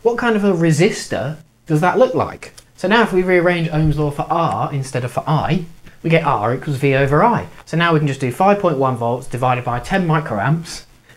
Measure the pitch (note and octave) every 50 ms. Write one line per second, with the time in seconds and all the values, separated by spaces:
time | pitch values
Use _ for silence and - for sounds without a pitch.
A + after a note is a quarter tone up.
0 | - A#3 A#3 A#3 B3 A#3 A3 G3+ G3+ G3+ F#3 E3 E3+ E3 D3+ C#3 F3+ G#3+ - -
1 | - - - F2 A2 D3 D#3 - - _ _ _ _ - D#3 D3+ F3+ F3+ - G3+
2 | B3+ - E3+ C3+ G2+ - F#2+ - - - - - - _ _ - - F#3 G#3+ A#3+
3 | G#3+ - F#3+ F#3 F3+ F#3 F3+ F3 E3 F3 F3 E3+ E3 E3 D#3+ D3+ D#3+ D3+ C#3 D3+
4 | D3+ D3 D3 - D3 - D#3 E3+ E3 B2+ G2 A2 B2+ B2+ C#3+ C#3 B2+ - - B2
5 | B2+ B2 - - - - D#3 C#3 F#2+ A#2 E3+ F#3 - - - - - - - -
6 | - E3 D#3+ E3 E3 C#3+ B2+ G#2+ G#2 A#2 B2+ C#3+ - D#3 C#3 B2 C#3+ C#3 C3+ C3+
7 | C#3 C3 D3 D#3 G3+ A#3+ G#3+ A#2+ E2+ - - - - - E3 D#3+ E3+ E3+ E3 D3+
8 | D3+ C#3+ C3 - C3+ B2 B2 - F#3+ G3+ G3+ G3+ G3 F3 D3 C3 C3+ C3 B2 A2
9 | A#2 A#2 B2 - - - B2 A#2+ B2+ B2+ B2 B2 B2 B2 A#2+ A#2 - - F#3+ G3
10 | F3+ E3 D#3 D#3 D#3 - A2 G2 G2 C#3+ D#3+ E3+ D#3+ - - - - - _ _
11 | _ _ -